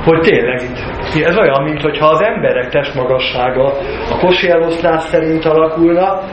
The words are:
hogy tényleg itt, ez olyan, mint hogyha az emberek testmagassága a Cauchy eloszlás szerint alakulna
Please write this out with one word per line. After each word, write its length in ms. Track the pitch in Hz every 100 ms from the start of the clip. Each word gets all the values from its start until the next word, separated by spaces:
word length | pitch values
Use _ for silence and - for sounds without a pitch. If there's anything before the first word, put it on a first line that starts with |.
hogy 160 | - 165
tényleg 420 | 165 139 120 127
itt, 640 | 127 - - - - 156 160
ez 120 | 180
olyan, 260 | 185 135
mint 180 | 151 151
hogyha 260 | 151 143 156
az 140 | 147
emberek 480 | 208 226 143 123 123
testmagassága 960 | 147 139 135 127 131 - 131 127 127 139 139 - - -
a 40 | -
Cauchy 300 | 180 180 180
eloszlás 540 | 170 165 165 175 165
szerint 420 | 160 170 156 160 160
alakulna 760 | 156 160 160 165 170 190 190 196